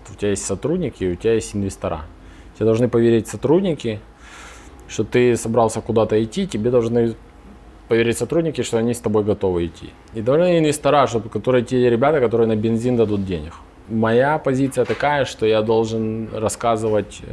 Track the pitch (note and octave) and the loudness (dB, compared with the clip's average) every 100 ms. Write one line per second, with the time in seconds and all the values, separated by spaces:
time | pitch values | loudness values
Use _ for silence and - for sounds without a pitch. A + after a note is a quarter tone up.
0 | - - G2+ G3 - G2 C3 F#3 D3 - | -20 -6 -4 -2 -4 -6 -4 -2 -4 -4
1 | F#2 F2 A2 A2+ A2 G#2 G2 - F#2+ D#2+ | -4 -2 0 0 -2 -4 -4 -6 -8 -8
2 | D#2+ - - - - - A2 A2+ B2 A#2 | -10 -20 -20 -20 -20 -2 2 2 2 2
3 | A#2 A#2 G#2+ G#2+ B2+ E3+ G3 D3+ A#2 G#2+ | 4 2 0 -4 0 2 2 -4 -6 -8
4 | - - - - - - - - - - | -12 -20 -20 -20 -20 -20 -20 -20 -10 -6
5 | G#2+ B2 B2 A2+ A#2 A#2 A2+ A2+ - A2+ | 0 2 4 2 0 2 2 0 -2 0
6 | G#2+ G#2+ A2+ - F#3+ A3 D#3 B2+ A2+ A#2+ | 2 2 0 -4 -4 -2 0 2 2 2
7 | A#2 A2+ - - - - - - - A2+ | 0 -2 -14 -20 -20 -20 -20 -20 -2 2
8 | A#2 A#2 A#2 D#3+ E3 B2+ A2+ A2+ A#2 A#2 | 2 0 -2 0 0 -4 -2 0 0 -2
9 | A2 G#2+ G#2 G2 F#2+ F2 E2+ - - - | -2 0 0 0 0 0 -2 -6 -18 -20
10 | - A2+ A2+ D3+ F3+ E3+ D#3 C#3 C#3 C#3+ | -14 -6 0 2 4 2 2 0 2 4
11 | B2 A2+ A2 A2 A2+ B2+ A2+ B2+ B2 A#2 | 2 0 -4 -4 0 2 2 2 2 4
12 | C#3 D#3 A#2+ A2+ A2+ A2 A2+ A2+ B2 A#2+ | 2 2 2 2 2 2 0 0 0 2
13 | G#2+ G#2 F#2+ E2+ D#2 - - - - A2 | 2 0 -2 -6 -8 -16 -20 -20 -6 -2
14 | A2 A#2 C#3 D#3 D3 C3 C3+ B2+ A#2 A2+ | 2 2 2 0 0 0 0 0 -2 0
15 | C#3+ D3 B2+ - A2 A2 A2 A2+ A2 A2+ | 0 0 -2 0 2 2 2 2 0 -2
16 | A2 A2 A2 G#2+ G#2+ - A#2+ A2+ A2 G#2+ | -4 -6 -8 -4 -4 -2 -2 0 0 0
17 | G2+ - - | -2 -10 -12